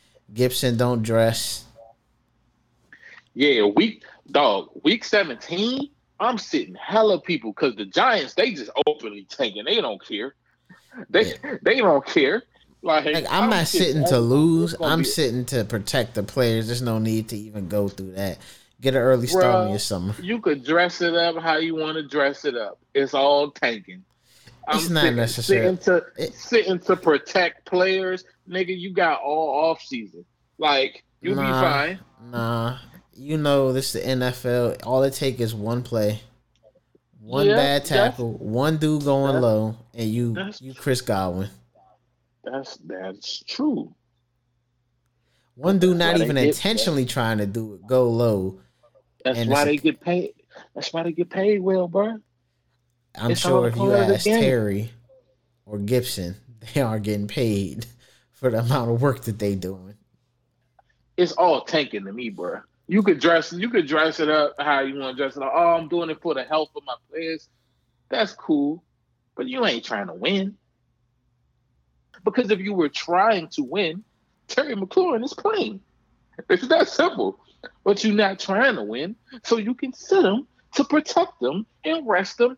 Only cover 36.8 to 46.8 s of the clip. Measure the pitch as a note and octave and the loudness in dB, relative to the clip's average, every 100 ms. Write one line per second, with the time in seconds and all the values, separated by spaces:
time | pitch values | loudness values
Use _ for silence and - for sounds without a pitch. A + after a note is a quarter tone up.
36.8 | _ _ _ _ G#2+ C3 C#3 - C#3+ C#3+ | _ _ _ _ -6 2 4 6 4 2
37.8 | C#3 C#3 C3 B2+ A#2 G#2 F#2+ A#2 D3 D#3+ | 0 2 2 0 -6 -6 -4 0 0 2
38.8 | D#3 D3+ C#3+ C3+ C#3 C3 B2 G#2+ A2 A2 | 0 0 2 2 2 2 4 2 0 -6
39.8 | - A#2 A2 A2+ A#2+ A2+ G3 - C3 B2+ | -14 -6 -4 -2 -2 -2 -8 -12 -18 -8
40.8 | - B2 - G2+ F#2 F2+ G2 - _ _ | -2 -2 0 -2 0 -2 -6 -10 _ _
41.8 | _ _ _ _ _ _ - C3 C3+ - | _ _ _ _ _ _ -10 -10 -10 -16
42.8 | D#3+ F#2 F#2+ F#2+ - - - - D4 B3+ | -14 -12 -12 -12 -12 -14 -12 -4 -2 -2
43.8 | - _ _ _ _ _ _ _ _ _ | -6 _ _ _ _ _ _ _ _ _
44.8 | _ _ _ _ _ _ _ - D#3+ G3 | _ _ _ _ _ _ _ -4 0 4
45.8 | F#3 F3 E3+ E3+ D3+ C#3 C#3 - F#3+ A3+ | 4 4 4 2 2 4 2 2 0 0